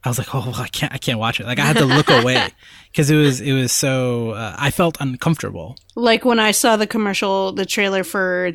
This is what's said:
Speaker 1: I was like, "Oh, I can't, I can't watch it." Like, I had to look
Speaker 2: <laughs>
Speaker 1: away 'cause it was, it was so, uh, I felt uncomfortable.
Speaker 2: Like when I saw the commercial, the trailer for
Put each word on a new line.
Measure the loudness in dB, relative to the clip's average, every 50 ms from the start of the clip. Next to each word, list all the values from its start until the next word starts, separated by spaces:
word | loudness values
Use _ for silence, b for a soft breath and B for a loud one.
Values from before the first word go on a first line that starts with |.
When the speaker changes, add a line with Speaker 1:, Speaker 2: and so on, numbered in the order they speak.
| -4
Speaker 1:
I | -4
was | -4 -4
like, | -6 -6 -6
"Oh, | -6 -6 -4 -6
I | -8 -8 -8
can't, | -6 -6 -6 -6 -6
I | -6
can't | -4 -4 -2 0
watch | -2 -2 -2 -4
it." | -4
Like, | -4 -2 0
I | 2
had | 2 4 4
to | 4
look | 4 4 4 4 6
Speaker 2:
<laughs> | 4 4
Speaker 1:
away | 4 2 0 0 0 -2 -6 b b b b b b b _
'cause | 0 2 4
it | 4 4
was, | 4 4 2 0
it | -2 -2
was | 0 0 0 0 0
so, | 0 0 0 0 0 0 -2 -2 -2 -4 -4
uh, | -6 -6 -8 -8 -6 -2
I | -2 -2
felt | 0 2 0 0 0 -2
uncomfortable. | -4 -4 -4 -2 0 0 0 0 -2 -8 -8 -10 -12 -12 -14 -18 _ _ _
Speaker 2:
Like | 0 2 2 2 4 2
when | 2 2 4
I | 2 2
saw | 2 2 4 4 4 2
the | 2 0
commercial, | -2 -2 -2 -2 -2 -2 -2 0 0 0 0 -2
the | -2 -4 -4
trailer | -4 -2 0 0 0 0 -2 -2
for | -2 -2 -2 -2 0 0 0 -2 -4 -4